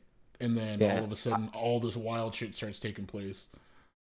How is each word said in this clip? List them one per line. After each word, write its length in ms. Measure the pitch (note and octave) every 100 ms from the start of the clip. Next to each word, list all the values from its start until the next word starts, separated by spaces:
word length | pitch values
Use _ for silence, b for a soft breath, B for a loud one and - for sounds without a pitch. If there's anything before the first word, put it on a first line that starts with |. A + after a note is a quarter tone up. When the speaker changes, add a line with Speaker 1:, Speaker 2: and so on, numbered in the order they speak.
| - _ - -
Speaker 1:
and 160 | B2 A#2
then 240 | A2 G#2
Speaker 2:
Yeah. 180 | G#2 G2
Speaker 1:
all 60 |
of 80 | G#2+
a 40 | G#2+
sudden, 340 | B2 A2 G#2+
all 260 | A2+ A#2 A#2+
this 160 | A#2 A#2
wild 380 | A2 A#2 A2+
shit 200 | - A2+
starts 240 | - A2 G2+
taking 260 | A2 G2+ G2
place. 420 | G#2 G2 F#2+ - b b b b _